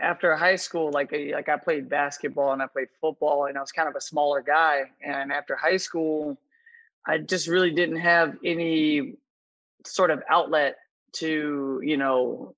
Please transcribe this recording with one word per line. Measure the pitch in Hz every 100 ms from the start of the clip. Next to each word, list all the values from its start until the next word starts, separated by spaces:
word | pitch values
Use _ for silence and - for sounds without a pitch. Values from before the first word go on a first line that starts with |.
after | 165 170 175 156
high | 180 185
school, | - 170 151
like, | 143 139
I, | 151 143
like, | 147 147
I | 147
played | 175 151 131
basketball | 143 143 - 143 143 139
and | 135
I | 135
played | 139 131 _
football, | 156 143 147 143 139
and | 139
I |
was | 139
kind | - 156
of | 139
a |
smaller | - 151 147 139
guy. | 131 151 160 143 135 _
And | 147 139 139
after | 143 - 139
high | 160 185
school, | - 165 160 156 151 262 _ _ _ - _ _ -
I | 156
just | 151 185 165
really | 180 180
didn't | 160 170 160
have | 175 170 160 147
any | 170 165 165 160 151 147 131 - _ _ _ _ _ _ -
sort | - 175
of | 147 -
outlet | 165 143 156 139 - _ _ _
to, | - 160 156 151 143 135 135
you | 143 143
know, | 135 127 123 - -